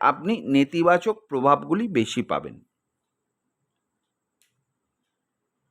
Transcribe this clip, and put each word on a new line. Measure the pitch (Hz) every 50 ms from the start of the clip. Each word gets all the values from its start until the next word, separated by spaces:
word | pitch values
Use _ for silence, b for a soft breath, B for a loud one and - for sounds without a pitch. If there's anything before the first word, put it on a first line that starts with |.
আপনি | - 135 139 139 151 190 233 - - -
নেতিবাচক | 139 139 139 135 - 165 165 175 175 175 - 220 214 - _ _
প্রভাবগুলি | 139 131 127 139 143 143 143 143 165 208 240 214
বেশি | 180 120 107 - - 127 -
পাবেন। | - 78 71 - 69 - - _ _ _ _ _ _ _ _ _ _ _ _ _ _ _ _ _ _ _ _ _ _ _ _ _ _ _ _ _ _ _ _ _ _ _ _ _ _ _ _ _ _ _ _ _ _ _ _ _ _ _ _ _ _ _ _ _ _ _ _ _ _